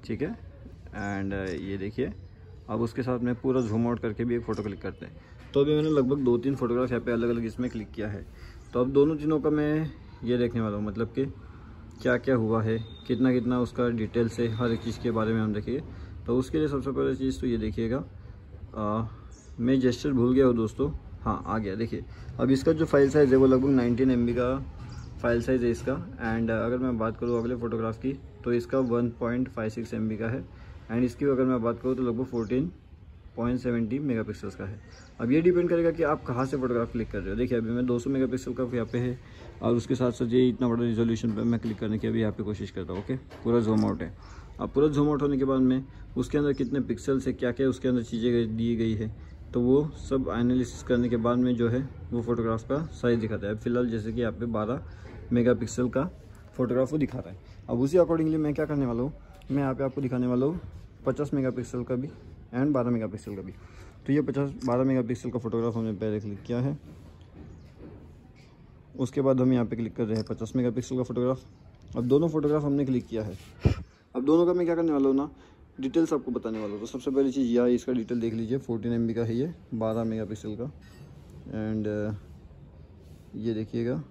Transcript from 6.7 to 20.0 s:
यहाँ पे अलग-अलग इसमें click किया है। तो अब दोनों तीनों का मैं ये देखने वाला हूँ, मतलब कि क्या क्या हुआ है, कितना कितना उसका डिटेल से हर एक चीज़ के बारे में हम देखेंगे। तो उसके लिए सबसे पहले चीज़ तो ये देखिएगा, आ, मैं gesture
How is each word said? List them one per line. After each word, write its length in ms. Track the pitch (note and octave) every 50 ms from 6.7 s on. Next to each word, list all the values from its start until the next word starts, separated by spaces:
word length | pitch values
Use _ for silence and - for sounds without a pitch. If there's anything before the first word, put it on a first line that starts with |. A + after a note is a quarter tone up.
| A#2+ B2 B2+ B2
यहाँ 100 | A#2+ A#2
पे 100 | G#2+ A2+
अलग-अलग 340 | A#2+ A#2 A#2 A#2 A#2+ A#2 A#2
इसमें 240 | A2+ G#2 - B2 B2
click 200 | - A#2+ G#2 F#2+
किया 160 | - - G#2 G#2+
है। 180 | G#2 G2 F2 - - - - - - - - - -
तो 80 | A#2+
अब 100 | B2 B2+
दोनों 240 | C3+ C#3 C#3+ D3+ D#3+ D3
तीनों 220 | D3 D3+ D#3 D3+
का 100 | C3 D#3
मैं 400 | D3+ D3+ D3+ D3+ D3+ D#3 D#3 D#3 - - - - - - -
ये 140 | A2+ B2 B2
देखने 240 | A#2+ A#2 - A#2+
वाला 160 | A2+ G#2+ G#2 G#2
हूँ, 80 | G#2
मतलब 220 | G#2 G2+ G#2+ A#2 A2+
कि 160 | - - C3+ C#3 - - - - - - - - - - - - - -
क्या 160 | - C3 B2 B2
क्या 160 | - C3+ C3 A#2+
हुआ 240 | A2 G#2+ A2+ A2+ A2
है, 140 | A2 A2 A2+ A2+ - - - - -
कितना 240 | B2+ G#2+ B2+ C3 B2+
कितना 260 | B2+ A2+ B2 B2+ B2
उसका 280 | B2 A2+ - - B2 A#2+
डिटेल 380 | A#2 A2+ A2 G2+ - A#2 A#2 A2+
से 180 | A2 - A#2+ A#2
हर 220 | A2 A2 B2 A#2+
एक 100 | A2+ A2
चीज़ 180 | - A#2+ G#2+ -
के 120 | - B2
बारे 220 | A2+ A2+ A2 G#2+ A2+
में 80 | A2+
हम 120 | A2 G#2+ G#2
देखेंगे। 280 | G#2 G#2+ - A#2 C#3+ D#3+ - - - - - - - - -
तो 100 | A#2+ B2+
उसके 200 | C3 - - D#3+
लिए 100 | D3+ D3
सबसे 220 | C#3 C#3 B2 C3+
पहले 240 | C3 C3+ C3+ C3+ C3+
चीज़ 240 | B2+ C3 C3 B2+ -
तो 60 | - C3
ये 100 | A#2 A2+
देखिएगा, 440 | G#2+ G#2+ G#2 - A2+ A2+ A#2 C#3 E3 - - - - - - - - - - - - - -
आ, 320 | - G#2+ G#2 G#2+ A2 A2+ A2+ - - - - - - - - - -
मैं 200 | A#2 B2 C3+ C3
gesture 320 | B2+ B2+ A#2+ -